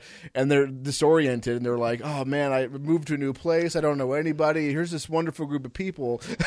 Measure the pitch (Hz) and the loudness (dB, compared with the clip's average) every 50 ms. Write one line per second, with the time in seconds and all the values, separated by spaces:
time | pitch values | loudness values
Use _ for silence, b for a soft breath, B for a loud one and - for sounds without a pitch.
0 | - - - - - - - 127 135 139 147 139 139 135 135 131 131 143 135 - | -4 -12 -20 -20 -16 -6 -2 0 2 4 4 4 4 2 0 -8 -6 -6 -2 2
1 | 156 160 160 160 151 131 123 117 110 123 120 120 120 120 120 120 117 117 120 117 | 6 6 6 6 6 4 0 -2 -2 -2 -2 -2 0 0 0 0 0 0 0 -2
2 | 113 147 147 139 135 135 139 147 147 139 135 131 131 120 139 139 143 151 160 170 | -4 -6 -4 -4 -2 -2 0 0 0 2 2 0 0 0 -4 -4 0 2 2 2
3 | 151 147 151 143 143 135 131 - - 170 165 165 170 165 170 165 151 151 147 139 | 0 -2 -4 -2 -2 -2 -2 -2 -2 0 2 2 2 0 0 0 0 2 2 0
4 | 131 127 135 151 160 160 151 151 156 151 156 160 151 147 143 156 175 170 170 151 | 0 0 0 0 0 0 0 2 2 2 2 2 0 0 0 0 -2 -2 -4 -6
5 | - - 160 160 165 160 - - 160 143 147 143 131 123 - - 190 190 170 - | -6 -4 -2 -2 -2 -2 -4 -6 -6 -4 -4 -6 -6 -8 -8 -8 -6 -6 -6 -6
6 | 135 120 120 113 B B B B 165 | -4 -4 -4 -4 B B B B -4